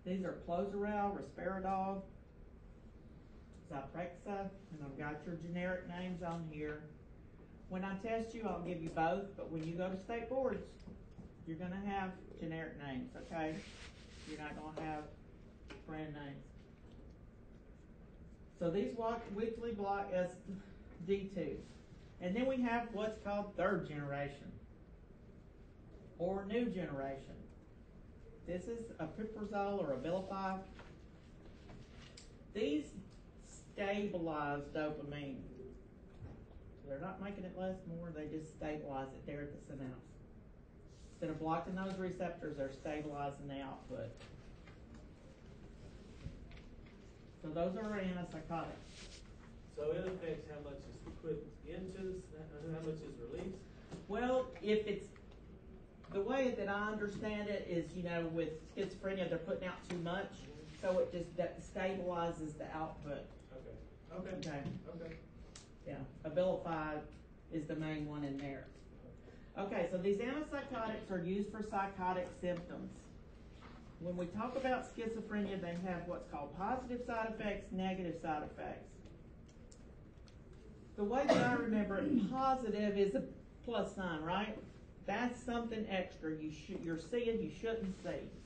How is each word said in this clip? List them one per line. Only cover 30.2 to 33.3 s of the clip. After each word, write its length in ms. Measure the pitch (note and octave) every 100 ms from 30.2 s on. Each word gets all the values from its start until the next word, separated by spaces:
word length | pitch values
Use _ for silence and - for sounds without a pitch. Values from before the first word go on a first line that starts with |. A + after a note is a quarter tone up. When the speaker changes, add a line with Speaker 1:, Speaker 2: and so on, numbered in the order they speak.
| F#3+ G3 F#3+ F#3+ - - - - - - - - - - - - - - - - - - -
Speaker 1:
These 320 | G3+ B3+ D4+ C4+ F#3+ - - -